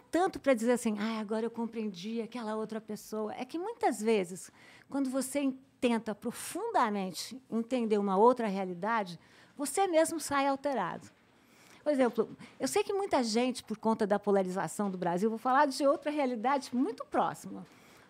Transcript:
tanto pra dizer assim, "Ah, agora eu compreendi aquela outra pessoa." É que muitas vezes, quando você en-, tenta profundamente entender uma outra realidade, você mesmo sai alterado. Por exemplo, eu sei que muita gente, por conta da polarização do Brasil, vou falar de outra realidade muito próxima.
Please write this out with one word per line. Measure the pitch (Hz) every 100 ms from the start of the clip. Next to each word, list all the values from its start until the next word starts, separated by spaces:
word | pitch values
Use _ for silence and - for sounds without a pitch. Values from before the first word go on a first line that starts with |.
| -
tanto | 320 370 -
pra | 277
dizer | 240 226
assim, | 240 226 208
"Ah, | 220 220
agora | 208 220
eu | 226
compreendi | 226 226 226 214 180 208 233
aquela | 220 247 214 220
outra | 214 214
pessoa." | 220 208 - 214 214
É | -
que | 262 330
muitas | 381 466 392 214
vezes, | 214 220 175 185 - - - - -
quando | 277 262
você | 269 262 285
en-, | 277 262 - _
tenta | 247 226 226
profundamente | 202 240 - - 339 453 392 233 208 185 160 - 262 -
entender | 220 226 254 226 208
uma | 202 190
outra | 233 254 220
realidade, | 190 190 175 202 233 190 165 - - - -
você | 285 - 392
mesmo | 320 320 330
sai | - 277 277
alterado. | 269 285 247 170 - - _ _ _ _ _ - -
Por | 302
exemplo, | 277 247 - - - - -
eu | 262
sei | 392
que | 415
muita | 392 392 302
gente, | 233 214 254 240
por | - 214
conta | 220 220
da | 214 202
polarização | 208 196 185 185 165 - 202
do | 185
Brasil, | 175 180 220
vou | 220
falar | 254 262 294
de | 262 277
outra | 285 294
realidade | 302 262 240 240 285 -
muito | 240 320 480 -
próxima. | 285 170 156 190 196 180 - - - -